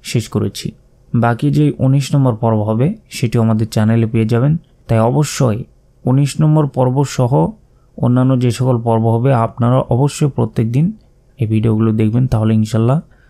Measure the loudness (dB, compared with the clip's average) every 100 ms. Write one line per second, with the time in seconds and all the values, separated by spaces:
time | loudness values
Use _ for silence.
0 | -6 -6 -4 -4 -4 -6 -12 -14 _ _
1 | _ 0 0 0 0 0 0 0 0 0
2 | 0 0 2 0 0 0 0 0 -2 -2
3 | _ -6 -2 0 0 0 -2 0 0 2
4 | 0 0 0 0 0 -2 -6 _ -2 0
5 | 2 0 -2 0 -2 -2 -8 _ _ _
6 | -2 0 0 0 2 2 0 0 0 0
7 | -2 0 0 2 0 -4 _ _ _ -4
8 | 0 2 2 2 0 0 0 0 0 0
9 | 2 0 2 0 0 -2 0 0 0 0
10 | 0 0 -2 -2 -4 -2 -2 0 -2 -4
11 | _ _ _ -6 -2 0 0 2 0 2
12 | 0 0 0 0 0 0 0 0 0 0
13 | -4 _ _